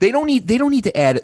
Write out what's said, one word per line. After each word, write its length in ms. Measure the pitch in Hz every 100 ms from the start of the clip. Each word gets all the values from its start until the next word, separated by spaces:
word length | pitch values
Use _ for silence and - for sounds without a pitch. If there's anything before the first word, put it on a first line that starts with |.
They 120 | 196
don't 140 | 269 302
need, 220 | 262 165
they 100 | 240
don't 120 | 285
need 140 | 277
to 100 | 202 -
add, 240 | 139 127